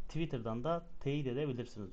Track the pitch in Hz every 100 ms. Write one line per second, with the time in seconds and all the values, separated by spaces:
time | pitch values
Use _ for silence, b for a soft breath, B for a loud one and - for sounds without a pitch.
0 | - 151 160 131 113 113 143 170 170 -
1 | 143 143 131 123 151 123 120 104 95